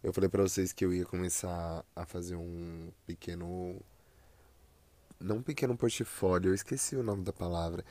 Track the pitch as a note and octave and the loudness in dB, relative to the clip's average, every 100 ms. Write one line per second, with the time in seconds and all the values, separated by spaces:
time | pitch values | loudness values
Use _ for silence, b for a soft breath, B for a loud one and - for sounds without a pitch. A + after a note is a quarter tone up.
0 | - F#2 F#2+ G2 F#2+ - F#2 - F#2 F2+ | -2 4 4 6 4 4 0 2 2 2
1 | F2 F2+ F2+ - F#2 E2+ E2+ E2 - - | 0 0 0 0 -2 -2 -2 -4 -8 -10
2 | - F2+ F2 F2 E2+ E2+ E2+ E2 E2+ - | -8 -6 -6 -6 -6 -6 -8 -8 -12 -14
3 | - E2+ - F2 F2 F2+ F2+ F#2+ - - | -10 -8 -6 -6 -4 -4 -4 -6 -12 -20
4 | b b b b b b - - - _ | b b b b b b -20 -20 -20 _
5 | - - F#2+ G#2+ B2+ C#3+ B2+ A#2+ A#2+ - | -20 -10 -2 -2 0 0 0 2 2 0
6 | A2+ - F#2+ F2+ F#2 G2 - - - C3+ | -4 2 4 6 6 2 2 -4 -2 0
7 | A2+ G2+ F#2 - F2 E2+ E2+ E2+ - | 0 0 -2 -2 -2 0 0 -2 -8